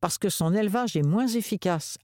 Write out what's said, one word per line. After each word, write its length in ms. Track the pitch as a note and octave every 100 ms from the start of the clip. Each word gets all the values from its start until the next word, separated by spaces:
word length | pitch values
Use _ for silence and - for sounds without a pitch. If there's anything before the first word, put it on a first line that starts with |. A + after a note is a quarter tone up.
parce 160 | F3+ -
que 140 | G3+
son 240 | - E3
élevage 420 | F#3+ G#3 A3 A#3+ D#3
est 60 |
moins 240 | C#3+ F#3+ B3+
efficace 720 | A#3 G#3 G#3 F#3 E3 - -